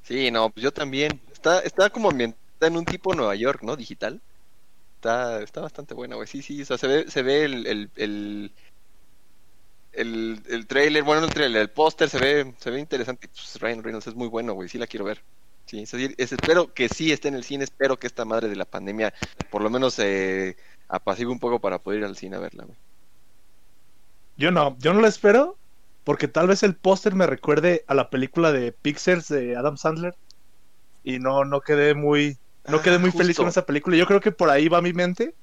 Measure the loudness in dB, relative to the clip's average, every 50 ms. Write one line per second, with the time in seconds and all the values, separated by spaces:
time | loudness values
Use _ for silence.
0 | -10 -6 -4 0 0 2 2 2 2 2 0 -2 -4 -4 -2 -2 -8 -4 -2 -2
1 | -2 -2 -4 -8 -12 -20 -20 -2 2 2 2 2 0 -2 2 2 2 2 2 0
2 | 0 0 2 2 -2 -2 -4 -10 -20 -20 -4 0 0 0 2 0 -4 -4 -8 -4
3 | -2 -2 0 0 0 -2 0 0 -2 -2 -2 -2 -6 -8 -8 -8 -10 -14 -10 -8
4 | -8 -8 -8 -10 -16 -20 -20 -20 -20 -20 -20 -20 -20 -20 -20 -20 -20 -20 -20 -6
5 | -2 -2 0 0 -2 -4 -6 -8 -10 -10 -12 -12 -12 -12 -12 -16 -16 -14 -12 -12
6 | -12 -12 -12 -12 -12 -12 -12 -14 -12 -12 -12 -12 -6 -6 -4 -2 0 2 2 2
7 | 0 0 -4 -2 0 2 2 2 2 0 -2 -6 -4 -4 -4 -4 -6 -10 -8 -6
8 | -6 -6 -4 -8 -8 -8 -10 -10 -12 -14 -16 -20 -20 -20 -20 -20 -20 -20 -20 -20
9 | -20 -20 -20 -20 -20 -20 -20 -20 -20 -20 -20 -20 -20 -20 -20 -20 -20 -14 -8 -6
10 | -6 -4 -4 -6 -6 -6 -8 -10 -10 -8 -8 -8 -6 -2 2 2 2 4 2 2
11 | 2 4 2 2 2 0 0 0 0 2 2 2 0 0 2 2 2 2 4 2
12 | 0 0 2 0 2 2 2 2 0 -4 -10 -10 -8 -6 -6 -6 -6 -4 -4 -4
13 | -4 -6 -8 -12 -14 -20 -18 -18 -18 -16 -12 -6 -6 -6 -6 -6 -8 -10 -10 -10
14 | -12 -12 -10 -8 -8 -6 -6 -6 -6 -6 -8 -8 -10 -10 -8 -10 -10 -10 -8 -8
15 | -8 -8 -8 -10 -12 -20 -20 -20 -20 -20 -20 -20 -18 -14 -14 -14 -12 -10 -8 -6
16 | -6 -6 -4 -4 -4 -4 -4 -4 2 4 4 4 4 0 -2 -2 -2 -2 0 -2
17 | 0 0 0 0 -2 -4 -6 -6 -8 -8 -6 -6 -6 -8 -2 0 0 0 0 -2
18 | -4 -10 -6 -6 -4 -2 -2 -2 -2 -4 -4 -6 -8 -8 -10 -10 -8 -8 -4 -2
19 | -2 -2 -2 -6 -12 -12 -10 -12 -12 -6 -4 -2 -2 0 0 0 0 0 0 0
20 | 0 0 0 0 0 -2 -2 -2 -4 -6 -8 -12 -20 -20 -20 -20 -10 -6 -6 -4
21 | -2 -4 -4 -4 -4 -6 -6 -4 -2 -2 -2 0 -2 -4 -4 -4 -6 -6 -4 -4
22 | -4 -6 -8 -12 -12 -12 -10 -10 -10 -12 -12 -16 -18 -18 -20 -20 -20 -20 -20 -20
23 | -20 -20 -20 -20 -20 -20 -20 -20 -20 -20 -20 -20 -20 -20 -20 -20 -20 -20 -20 -20
24 | -20 -20 -20 -20 -20 -20 -4 0 0 2 4 4 2 2 0 0 2 4 6 6
25 | 6 6 4 6 6 6 8 8 6 2 -2 -14 -18 -20 -20 -20 -20 -20 -20 -8
26 | -2 -2 0 0 -2 -2 2 2 4 4 4 4 2 0 0 2 2 2 2 4
27 | 2 0 2 2 2 2 0 -2 0 2 2 4 4 2 2 2 0 0 0 0
28 | 0 0 -2 -4 -4 -2 0 2 2 2 2 2 -2 -4 -8 -4 -6 -6 -4 -2
29 | 2 2 2 2 0 -2 -2 -2 -2 -2 -4 -2 -2 -4 -4 0 -2 -2 -2 -2
30 | -6 -8 -8 -10 -20 -20 -20 -20 -20 -20 -20 -20 -20 -20 -20 -20 -20 -20 -20 -12
31 | -8 -8 -6 -2 -2 0 2 2 2 2 -2 -2 0 2 2 4 4 4 2 2
32 | 2 2 4 4 2 0 -2 -8 -16 -20 -20 -16 -4 0 0 2 4 4 4 6
33 | 4 2 2 2 2 2 2 2 0 2 2 0 0 0 -2 -2 2 4 4 4
34 | 6 6 4 4 4 2 0 4 4 6 6 6 6 6 4 4 4 2 0 0
35 | 0 0 0 -2 -4 -6 -6 -14